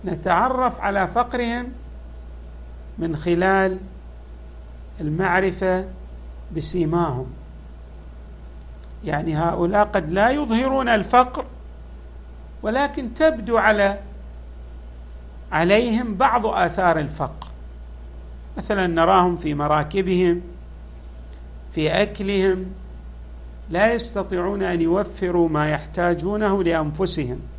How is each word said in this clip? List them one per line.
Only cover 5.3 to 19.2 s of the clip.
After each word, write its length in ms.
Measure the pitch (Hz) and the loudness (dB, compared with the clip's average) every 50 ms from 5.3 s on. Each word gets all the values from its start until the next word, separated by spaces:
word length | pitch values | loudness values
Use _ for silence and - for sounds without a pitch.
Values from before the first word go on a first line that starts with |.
| 175 185 190 190 185 185 196 185 185 185 185 185 - - - - - - - - - - - - - | 4 4 4 2 0 0 0 2 2 2 0 -4 -10 -14 -14 -14 -14 -14 -14 -14 -14 -14 -12 -8 -6
بسيماهم، 720 | 156 147 - - 180 165 151 165 170 170 156 131 127 131 127 - - - - - - - - - - - - - - - - - - - - - - - - - - - - - - - - - - - | -4 -4 -2 0 0 2 2 4 2 2 2 0 -2 -6 -8 -10 -14 -16 -16 -16 -16 -16 -16 -16 -16 -16 -16 -16 -16 -16 -16 -16 -16 -16 -16 -16 -16 -16 -16 -16 -16 -16 -16 -16 -16 -16 -16 -14 -8 -4
يعني 320 | 180 151 147 160 165 156 | -2 -2 0 0 0 2
هؤلاء 480 | 151 165 170 165 - 175 170 202 208 208 | 2 2 2 2 2 2 4 6 4 4
قد 260 | 208 - 196 160 151 | 4 2 0 0 2
لا 200 | 170 190 208 240 | 2 4 4 4
يظهرون 580 | 269 294 294 233 220 226 262 269 269 269 262 247 | 4 2 0 2 2 2 4 2 2 2 4 4
الفقر 560 | 226 214 180 - - 240 254 247 - - 262 - - - - - - - - - - - - - - - - - - - - - - - | 4 4 4 6 6 6 6 6 2 -6 -6 -8 -10 -16 -16 -16 -16 -16 -16 -16 -16 -16 -16 -16 -16 -16 -16 -16 -16 -16 -16 -16 -14 -4
ولكن 520 | - 214 220 262 285 285 285 - 262 226 - | -2 0 2 2 2 2 0 -4 -6 -6 0
تبدو 440 | - 311 320 320 - 208 208 233 220 | 4 4 4 4 2 -2 2 4 6
على، 400 | 190 214 214 208 202 196 202 202 - - - - - - - - - - - - - - - - - - - - - - - - - - - - - - | 6 6 6 6 4 2 2 -2 -8 -12 -14 -14 -14 -14 -14 -14 -16 -16 -16 -16 -16 -14 -16 -16 -16 -16 -16 -16 -16 -16 -16 -16 -16 -16 -16 -16 -8 0
عليهم 600 | - 156 165 175 202 214 247 240 220 233 247 226 202 | 2 2 6 6 6 6 6 4 2 2 0 0 0
بعض 320 | 180 202 - 226 240 214 | 4 4 4 4 4 2
آثار 520 | 220 - 196 180 170 156 - 185 175 165 160 | 2 2 2 2 2 2 4 4 4 4 4
الفقر، 480 | 147 139 - - 147 123 - - - - - - - - - - - - - - - - - - - - - - - - - | 0 -2 -4 -4 -6 -6 -6 -10 -14 -14 -14 -14 -14 -14 -14 -14 -14 -14 -14 -14 -14 -14 -14 -14 -14 -14 -14 -14 -14 -12 -10
مثلًا 300 | - - - 214 196 185 | -10 -2 0 2 2 2
نراهم 500 | 175 165 165 165 175 190 185 | 2 4 4 6 8 8 8